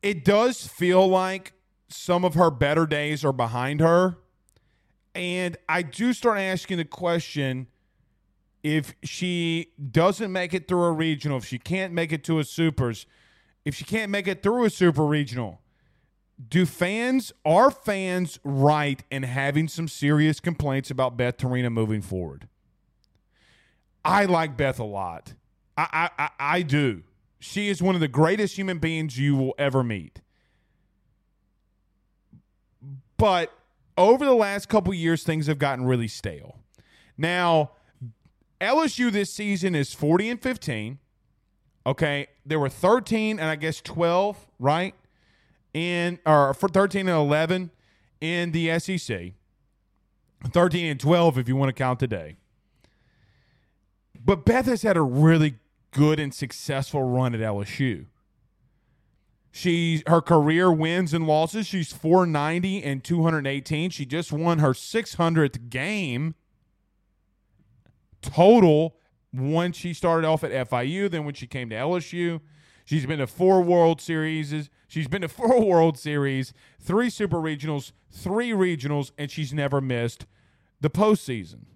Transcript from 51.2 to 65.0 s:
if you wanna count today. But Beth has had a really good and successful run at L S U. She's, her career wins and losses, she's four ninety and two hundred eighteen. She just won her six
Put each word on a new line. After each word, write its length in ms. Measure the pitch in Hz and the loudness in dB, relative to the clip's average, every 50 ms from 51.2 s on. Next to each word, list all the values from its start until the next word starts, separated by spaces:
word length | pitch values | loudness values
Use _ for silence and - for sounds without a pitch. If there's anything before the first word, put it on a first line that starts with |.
| 170 170 135 | 4 4 2
if 100 | 127 123 | 2 -2
you 100 | 117 131 | 0 0
wanna 180 | 135 139 135 123 | 0 0 -2 -2
count 260 | - 135 127 127 120 | -2 -2 -2 0 -2
today. 360 | 135 120 110 90 80 76 80 _ _ _ _ _ _ _ _ _ _ _ _ _ _ _ _ _ _ _ _ _ _ _ _ _ _ _ _ _ _ _ _ _ _ _ _ - 117 | -2 -4 -4 -8 -8 -12 -18 _ _ _ _ _ _ _ _ _ _ _ _ _ _ _ _ _ _ _ _ _ _ _ _ _ _ _ _ _ _ _ _ _ _ _ _ -2 0
But 220 | 123 202 170 139 | 0 0 2 2
Beth 180 | - 233 262 247 | 2 2 2 2
has 160 | 247 247 202 | 0 -2 0
had 160 | - 220 190 | 0 0 2
a 60 | 170 | 2
really 540 | 156 131 120 139 151 160 165 160 156 151 123 - _ _ _ _ _ _ | 2 2 2 4 6 6 6 6 4 0 -2 -6 _ _ _ _ _ _
good 280 | - 135 147 151 156 151 | 0 2 4 4 4 2
and 160 | 151 139 - | -2 -6 -6
successful 680 | - 143 123 - - - - 147 135 139 - - 143 131 | -8 -8 -8 -8 -12 -8 -6 -4 -4 -4 -4 -2 -2 -2
run 320 | 127 123 127 127 123 117 | 0 0 0 0 0 -2
at 40 | 110 | -4
L 220 | 110 110 104 101 | -4 -4 -4 -6
S 160 | 101 - - - | -6 -8 -4 -4
U. 280 | 139 131 104 73 65 - _ _ _ _ _ _ _ _ _ _ _ _ _ _ _ _ _ _ _ _ _ _ _ _ _ _ _ _ | -2 -2 -2 -6 -10 -18 _ _ _ _ _ _ _ _ _ _ _ _ _ _ _ _ _ _ _ _ _ _ _ _ _ _ _ _
She's, 500 | _ - - 180 170 170 170 165 160 156 - 156 | _ -4 0 0 2 2 2 0 0 -2 2 2
her 120 | 165 170 | 2 2
career 520 | - - 175 160 147 151 160 170 180 185 | 4 4 4 4 6 4 2 4 4 4
wins 420 | 170 156 151 160 170 180 185 156 147 | 4 4 2 0 0 0 -2 -2 -2
and 140 | 170 165 156 | -2 0 2
losses, 400 | 151 151 160 160 - 220 214 - | 2 2 0 0 -2 -6 -6 -4
she's 240 | - 185 160 - | -4 -6 -6 -6
four 340 | - - - 160 170 185 180 | -8 -6 0 4 4 4 4
ninety 560 | 170 156 147 143 156 165 175 180 190 190 202 | 4 0 0 0 0 -2 -2 -2 -2 -4 -4
and 220 | - 143 139 135 - | -4 -6 -6 -6 -4
two 180 | - 170 170 | -2 0 2
hundred 240 | 160 165 160 156 135 | 2 2 0 0 -2
eighteen. 440 | 135 139 143 - - 156 151 165 185 | -4 -6 -6 -6 -6 -4 -4 -4 -4
She 140 | - - 143 | -6 -8 -10
just 280 | 123 131 165 170 - | -6 -6 -6 -6 -6
won 260 | 156 151 165 170 170 156 | -6 -2 0 0 2 4
her 160 | 151 143 127 | 2 2 2
six 400 | - - - - 220 | 0 -6 -4 -4 -4